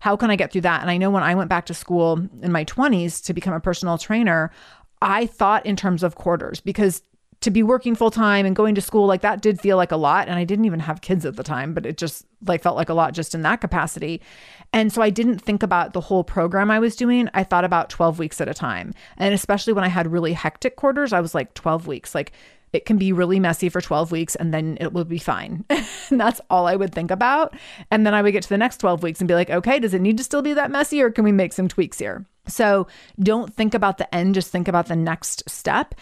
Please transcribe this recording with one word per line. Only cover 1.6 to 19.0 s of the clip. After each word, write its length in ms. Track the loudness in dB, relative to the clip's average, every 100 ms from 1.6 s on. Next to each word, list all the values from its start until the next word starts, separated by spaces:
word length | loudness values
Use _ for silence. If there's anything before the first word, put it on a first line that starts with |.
| -2
to 80 |
school 460 | -12 -2 2 2 0 -4 -6
in 100 | -4
my 120 | -2
twenties 560 | -4 0 2 2 0 -6
to 100 | -8
become 220 | -6 -4
a 60 | -4
personal 360 | -4 -4 -2 -4
trainer, 540 | -2 0 2 2 -2 -8 -20 -20 _ -4
I 260 | 0 0 -2
thought 380 | 0 2 2
in 120 | 0 -2
terms 260 | 0 0
of 140 | 0 -2
quarters, 440 | -2 -2 -2 -8
because 420 | -6 2 2 0 _ _ _ -6
to 100 | 0
be 140 | 2
working 320 | 4 2 2 2
full 160 | 2
time 340 | 4 2 4 2
and 80 |
going 220 | 2 2 2
to 40 |
school, 280 | 2 4 4
like, 140 | 4
that 180 | 0 0
did 200 | 0 2
feel 160 | 2 2
like 140 | 2
a 60 | 2
lot. 320 | 2 2 0
And 100 | -2
I 60 |
didn't 200 | -2 0
even 140 | 0 0
have 220 | -6 -8
kids 260 | -2 -2 -2
at 80 |
the 80 | -8
time, 320 | -6 -6 -4
but 100 | -6
it 120 | -6 -6
just, 280 | -8 -8 -18 _ -4
like, 160 | 0
felt 140 | 0 0
like 120 | 0
a 60 |
lot 200 | 2 0
just 200 | 0 -8
in 80 | -4
that 180 | -2 -2
capacity. 600 | -2 -2 -4 -6 -8 -10 -12 -20 -20 -20 -4
And 200 | 0 0
so 100 | 2
I 80 | 2
didn't 300 | 2 0 0
think 240 | -2 -2
about 280 | 0 0 0
the 100 | -4
whole 200 | 0 0
program 480 | 0 -2 0 0 2
I 80 | 2
was 160 | 0
doing. 340 | 0 0 2 2
I 80 | -2
thought 220 | 0 0
about 260 | 2 0 -2
twelve 300 | 0 0 0
weeks 200 | -6 -4
at 80 | -6
a 60 |
time. 400 | -4 -6 -6 -8 -14